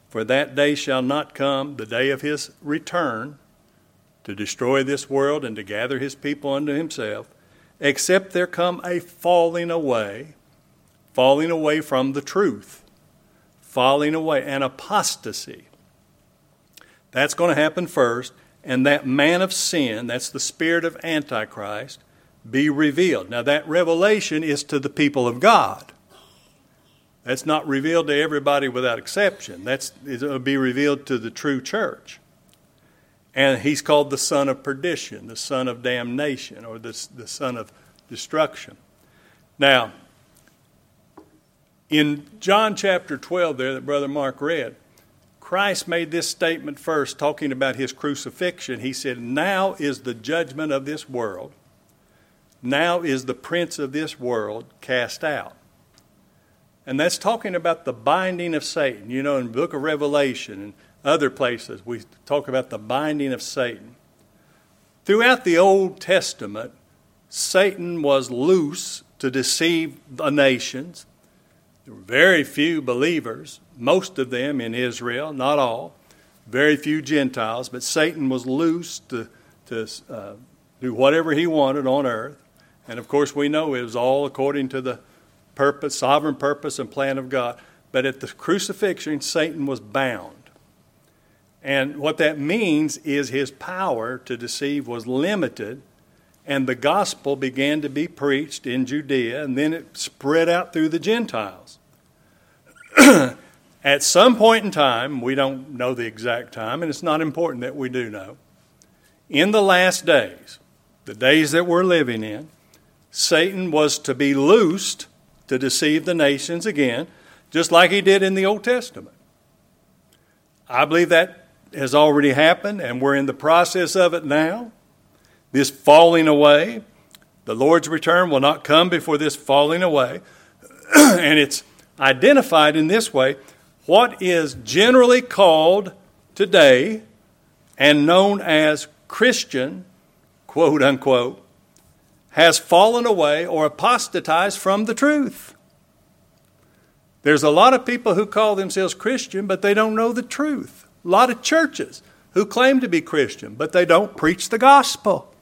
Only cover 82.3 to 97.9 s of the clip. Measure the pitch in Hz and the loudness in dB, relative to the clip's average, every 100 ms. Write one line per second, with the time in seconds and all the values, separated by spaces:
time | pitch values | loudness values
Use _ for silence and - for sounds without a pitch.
82.3 | - _ _ _ _ - 117 117 143 143 | -18 _ _ _ _ -16 -16 -4 -2 -2
83.3 | 143 143 151 156 127 120 117 123 139 143 | -2 -2 -2 -4 -6 -6 -4 0 0 -2
84.3 | 135 139 143 135 135 127 117 _ _ _ | -4 -4 -2 -6 -6 -8 -10 _ _ _
85.3 | _ _ - 139 143 147 - 131 147 151 | _ _ 0 0 0 -8 -4 2 2 0
86.3 | 135 143 143 147 - 120 - 135 135 127 | -2 -2 -4 -8 -10 -10 -6 -4 -4 -4
87.3 | 131 120 120 _ _ _ 135 135 131 - | -4 -4 -8 _ _ _ -4 -2 -6 -14
88.3 | - - 196 196 185 196 180 - 147 - | -12 -4 -4 -4 -4 -4 -4 -8 -8 -6
89.3 | 165 160 165 139 127 107 110 135 107 85 | -4 -4 -4 -8 -8 -6 -4 -4 -6 -14
90.3 | - _ _ _ _ _ _ _ _ _ | -20 _ _ _ _ _ _ _ _ _
91.3 | _ _ _ 139 139 135 147 147 151 156 | _ _ _ -4 -2 -2 -4 -6 0 0
92.3 | 151 147 208 208 151 156 - 151 143 135 | 0 -4 -2 0 0 0 -4 -4 -4 -2
93.3 | 135 135 - - 185 190 120 113 127 - | -4 -4 -8 -12 -6 -4 -4 -6 -10 -10
94.3 | 120 117 - 143 143 120 120 113 127 165 | -10 -10 -8 -6 -6 -8 -10 -6 -4 -2
95.3 | 208 139 - 104 135 _ _ _ _ _ | -2 -4 -8 -14 -14 _ _ _ _ _
96.3 | _ - 139 131 120 135 185 196 - 143 | _ -6 -4 -2 -2 0 0 -2 -6 -6
97.3 | 139 135 123 139 151 143 | -4 -4 -2 -2 -2 -4